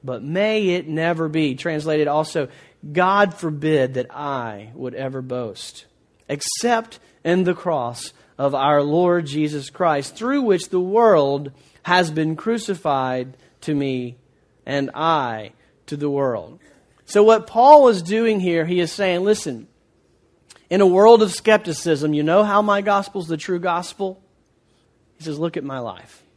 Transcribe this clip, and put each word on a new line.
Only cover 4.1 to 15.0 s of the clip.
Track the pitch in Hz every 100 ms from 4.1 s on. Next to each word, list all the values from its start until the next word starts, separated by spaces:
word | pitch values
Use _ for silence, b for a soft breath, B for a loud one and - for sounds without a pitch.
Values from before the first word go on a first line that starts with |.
| 127 147 135 117 104 110
would | 123 127 117
ever | 135 131
boast, | 131 127 117 95 - - - _ _ _ _
except | 143 - - 233 233 226 - b b
in | 165 180
the | 180
cross | 175 180 156 120 123 - b b b
of | 139 139
our | 139 147
Lord | 147 160 180 175 156
Jesus | 143 151 151 135
Christ, | - 175 147 139 -
through | 233 285
which | 247 185 -
the | 185
world | 185 214 226 180 139 143 143 b b b
has | - 180 170
been | 156 160 156
crucified | 220 233 214 180 160 139 131 127 127 131 b b
to | - 147
me | 139 131 123 123 _ _ _ _ -
and | 139 135
I | -